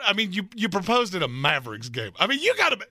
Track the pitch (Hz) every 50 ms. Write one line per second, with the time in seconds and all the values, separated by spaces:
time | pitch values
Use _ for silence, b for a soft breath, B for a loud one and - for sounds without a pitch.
0 | 262 208 202 208 220 196 180 208 196 202 - 226 214 196 170 202 180 202 240 247
1 | 240 190 190 180 156 127 120 131 139 151 156 139 127 120 107 107 113 123 117 127
2 | 110 101 - - 165 220 277 277 320 440 508 - 381 320 262 196 208 -